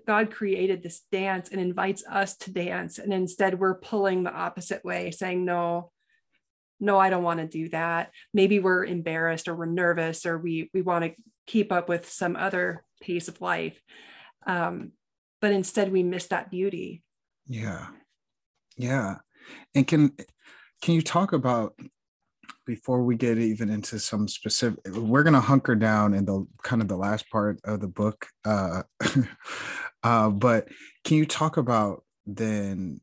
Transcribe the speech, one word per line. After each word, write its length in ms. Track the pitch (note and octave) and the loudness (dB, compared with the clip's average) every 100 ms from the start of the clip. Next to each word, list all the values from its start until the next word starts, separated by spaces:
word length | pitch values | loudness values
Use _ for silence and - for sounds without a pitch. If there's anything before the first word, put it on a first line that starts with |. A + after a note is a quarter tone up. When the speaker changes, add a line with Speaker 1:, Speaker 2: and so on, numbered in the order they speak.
| - | 0
Speaker 1:
God 240 | G#3+ A3 | 0 0
created 500 | - G#3 F#3 F#3 F#3 | -2 -2 0 0 -2
this 200 | F3 - - | -6 -14 -6
dance 380 | F#3+ F#3+ F#3 F3 | -4 -2 -4 -6
and 100 | G3 | -4
invites 440 | F3+ F3+ F#3 G3 - | -2 0 -2 -4 -4
us 280 | G3 G3 - | -2 -2 -6
to 140 | - | -10
dance. 480 | F#3 F3 F3+ E3+ - | -6 -4 -6 -8 -8
And 120 | G#3 | -2
instead 460 | F#3+ F#3 - F#3+ F#3 | -2 -2 0 0 2
we're 200 | F#3+ F#3 | 0 -2
pulling 440 | - G#3+ G3 F#3 | -4 -2 0 0
the 80 | F3+ | -2
opposite 520 | - F3 F#3 F3 G3 F3+ | -4 -8 -8 -8 -8 -6
way, 260 | F3+ F3+ | -6 -6
saying, 320 | E3+ F#3 F3+ F3+ | -6 -4 -2 -2
"No, 460 | F3 E3+ E3+ E3+ _ _ _ _ _ _ _ _ _ | 0 -2 -4 -6 _ _ _ _ _ _ _ _ _
no, 200 | G#3 G3 | 2 4
I 100 | F#3+ | 4
don't 140 | F#3 | 2
wanna 240 | F3 E3 D#3+ | 0 -2 -4
do 220 | D#3+ D#3+ | -8 -6
that." 420 | D#3+ E3 E3+ - - - | -4 -2 -2 -6 -12 -4
Maybe 260 | G#3 F#3+ G3+ | 2 4 6
we're 260 | F#3 F#3 - | 4 2 2
embarrassed 600 | F3 E3 E3 E3 E3 F3+ | -4 -4 0 0 0 -4
or 80 | E3 | -6
we're 100 | E3 | -2
nervous 600 | F3 F3 E3+ E3 E3 F3+ | 2 2 2 0 -2 -4
or 120 | E3 | -2
we, 320 | E3+ E3 D#3+ | -2 -4 -2
we 80 | F#3+ | -2
wanna 300 | F3+ F3 E3 - - _ - | 0 0 -2 -6 -18 _ -2
keep 240 | A3+ G3+ | 0 2
up 180 | F3 F3 | 0 0
with 200 | F3 - | -2 -4
some 260 | - F3+ E3+ | -6 -4 -2
other 480 | F#3+ F#3+ F3+ E3 - _ | -2 -2 -2 -4 -12 _
pace 260 | - F3 E3 | -6 -6 -6
of 140 | - | -8
life. 400 | F3+ E3+ E3 - _ - - - - _ - | -4 -4 -4 -10 _ -20 -20 -20 -20 _ -4
Um, 440 | F3 E3+ F3 - - _ _ _ _ | -2 -2 -4 -12 -18 _ _ _ _
but 100 | G#3+ | 2
instead 400 | G3+ F#3 - G3 | 2 2 0 2
we 120 | F#3+ | 2
miss 240 | F3+ F3+ - | 2 -2 -4
that 220 | F#3+ - | -6 -4
beauty. 540 | F#3 G3 F#3 - E3+ _ _ _ _ - | -4 -4 -4 -10 -14 _ _ _ _ -12
Speaker 2:
Yeah. 400 | A#2 G#2+ E2+ E2 - _ _ _ _ _ _ _ - | -8 -6 -8 -12 -18 _ _ _ _ _ _ _ -8
Yeah. 380 | B2 C3+ G2+ G2 _ _ - - - | -2 -2 -2 -6 _ _ -20 -20 -2
And 140 | - C3+ | 2 4
can, 240 | D#3+ D3 - - _ - - _ _ | 6 4 2 -12 _ -20 -20 _ _
can 140 | - E3 | 2 2
you 60 | |
talk 320 | D#3 E3+ F#3+ | 2 2 2
about, 440 | D#3 B2+ A#2+ G#2+ - - _ _ _ _ _ - - - | 2 2 0 -2 -8 -20 _ _ _ _ _ -20 -16 -10
before 380 | A2+ - B2+ | -8 0 2
we 120 | B2 A#2 | 2 2
get 220 | B2 A2+ | 2 2
even 320 | A2+ G#2+ A2 | 2 0 -2
into 300 | G#2+ G#2 A2 | -2 -4 -6
some 280 | - G#2+ G#2 | -4 -2 -2
specific, 520 | - A2 - A#2+ G2+ G2 G2 | -4 -2 0 0 -2 -8 -4
we're 280 | A2+ C3 | 2 4
gonna 160 | D#3 C#3+ | 6 6
hunker 360 | G#2 C3+ - A2+ | 6 4 4 4
down 380 | A2 G#2+ G#2 G2 | 4 4 4 2
in 100 | G2+ | 2
the 200 | G2 F#2+ - | -2 -4 -10
kind 180 | - A#2+ | -2 -2
of 60 | G2+ | 0
the 100 | F#2 | -2
last 320 | G2 G#2 - | -2 -2 -2
part 300 | A2 G#2 F#2+ | -2 0 -2
of 160 | - G#2 | -4 -6
the 80 | G2 | -6
book. 400 | F2 G#2+ - - _ | -2 -2 -2 -10 _
Uh, 380 | G#2+ G#2 F#2+ F2 - _ - C#3 A#2+ - | -2 0 0 -4 -8 _ 0 2 0 -4
<laughs> 640 | - - - - - - | -12 -10 -10 -10 -12 -4
uh, 260 | A#2 A#2 A2 | 2 4 4
but 380 | G2+ B2 A2+ - - - _ | 4 4 4 0 -12 -20 _
can 140 | - D#3 | 2 2
you 80 | D3+ | 4
talk 300 | - D#3 D#3 | 0 0 0
about 460 | B2 A#2 G#2 F2 _ _ - | 2 2 2 -2 _ _ -12
then 760 | G2+ A2 G#2+ G2+ F#2+ F2+ C2+ | -4 -2 -2 -2 -4 -6 -10